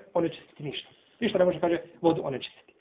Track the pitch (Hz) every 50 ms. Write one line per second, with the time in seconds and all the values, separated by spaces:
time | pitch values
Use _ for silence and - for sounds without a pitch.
0 | - - - 175 165 160 - - - - _ - 147 143 - - - - _ _
1 | _ _ _ - 233 208 - 185 180 180 - - 180 170 170 165 - - - -
2 | 170 165 156 147 156 147 135 113 - - - - _ - _ _